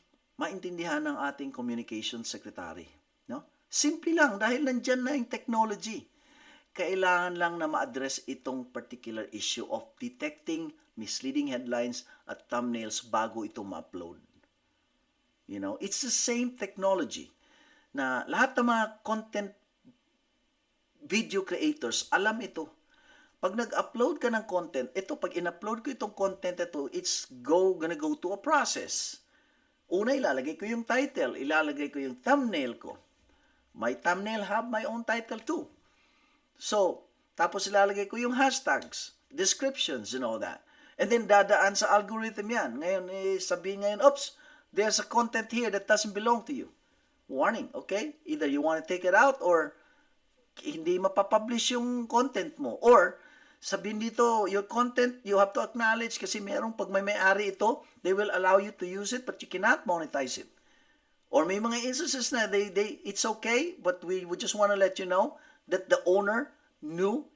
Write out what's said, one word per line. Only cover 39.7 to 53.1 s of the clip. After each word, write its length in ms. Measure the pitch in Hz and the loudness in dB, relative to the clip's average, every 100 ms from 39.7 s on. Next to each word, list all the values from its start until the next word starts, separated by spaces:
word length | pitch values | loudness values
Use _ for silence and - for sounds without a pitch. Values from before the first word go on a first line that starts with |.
| 269 - 127 101 127 | -2 -4 -4 -6 -4
and 100 | 117 | -2
all 160 | 110 | -4
that. 220 | 92 - _ _ - - | -6 -10 _ _ -12 -2
And 160 | 196 | 2
then 160 | 233 202 | 2 6
dadaan 480 | 202 190 202 196 202 | 6 8 6 4 2
sa 160 | 214 | 4
algorithm 560 | 202 196 220 220 208 208 | 4 4 -6 -6 -6 -4
yan. 320 | 233 240 240 | -2 -2 -4
Ngayon, 240 | 185 190 180 | -2 -2 -4
eh, 240 | 190 190 185 | -4 -2 -2
sabihin 480 | - 175 185 196 | -2 -4 -4 -2
ngayon, 160 | 202 208 | -2 6
"Oops, 240 | - - - - - - _ | 6 6 -6 -10 -20 -20 _
there's 240 | 185 214 202 | 0 2 0
a 80 | |
content 480 | - 233 233 226 220 | 0 0 2 -2 -2
here 160 | 233 226 | -2 0
that 160 | 196 | -2
doesn't 320 | 196 208 214 196 | 2 2 2 0
belong 320 | 220 233 - | 2 2 0
to 80 | 294 | -8
you." 160 | - _ _ _ _ _ - | -10 _ _ _ _ _ -8
Warning, 400 | 135 175 226 - - | 0 0 0 -6 -10
okay? 400 | - 196 311 - | -4 -4 -4 -10
Either 240 | - 302 - | -8 -2 0
you 160 | - | 0
wanna 160 | 311 320 | 0 0
take 240 | - 180 | -2 -2
it 80 | 180 | 4
out 240 | 196 269 269 | 6 6 4
or 320 | 175 165 147 - _ _ _ _ _ _ _ - | 4 4 2 -8 _ _ _ _ _ _ _ -12
hindi 400 | 156 160 160 180 | -10 -4 0 2
mapapublish 800 | 190 190 196 214 220 233 - 247 | 2 2 4 2 2 0 0 0
yung 320 | 240 247 226 | 0 -4 2
content 480 | 233 269 202 175 - | 2 2 0 -4 -4
mo. 240 | 262 214 | -6 4
Or, 400 | 240 233 - | 10 10 8